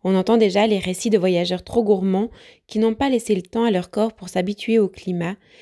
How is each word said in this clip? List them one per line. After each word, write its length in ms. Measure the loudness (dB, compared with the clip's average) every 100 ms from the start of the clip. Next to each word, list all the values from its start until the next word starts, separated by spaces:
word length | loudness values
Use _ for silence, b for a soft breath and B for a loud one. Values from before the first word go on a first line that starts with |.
| 0
On 100 | 0
entend 200 | 2 2
déjà 300 | 4 2 2
les 140 | 0
récits 280 | -2 -4 0
de 80 | 2
voyageurs 480 | 2 0 -2 -4
trop 180 | -2 -2
gourmands 480 | 2 0 2 0 -2 B B B _
qui 120 | 0
n'ont 160 | 0
pas 140 | 0 -2
laissé 260 | -2 0
le 60 | -4
temps 240 | -2 -2
à 60 | 0
leur 200 | 0 -2
corps 220 | -2 -2
pour 160 | -4 -8
s'habituer 500 | -4 -4 -6 0 2
au 80 | 2
climat 500 | -4 -6 -4 -4 -8 b b